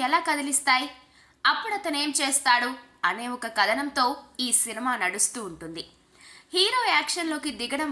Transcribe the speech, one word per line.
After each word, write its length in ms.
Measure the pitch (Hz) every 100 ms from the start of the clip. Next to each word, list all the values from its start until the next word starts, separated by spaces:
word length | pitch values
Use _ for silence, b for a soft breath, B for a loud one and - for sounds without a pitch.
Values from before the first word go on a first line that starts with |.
| 254
ఎలా 120 | 330 339
కదిలిస్తాయి, 580 | 294 277 277 - 262 285 - b b b b 262
అప్పుడు 240 | 302 453 403
అతను 200 | 349 330
ఏం 100 | 302 269
చేస్తాడు 500 | 277 277 262 240 247 262 - - 175
అనే 180 | 202 240 247
ఒక 120 | 233 226
కథనంతో 480 | 202 226 285 277 247 - - - 247
ఈ 20 | 226
సినిమా 300 | 240 220 254 180
నడుస్తూ 380 | 185 196 - 254 202
ఉంటుంది. 340 | 160 165 165 - _ _ B B B B 359
హీరో 260 | 392 508 453 302
యాక్షన్లోకి 560 | 302 349 330 302 294 214
దిగడం 320 | 240 269 294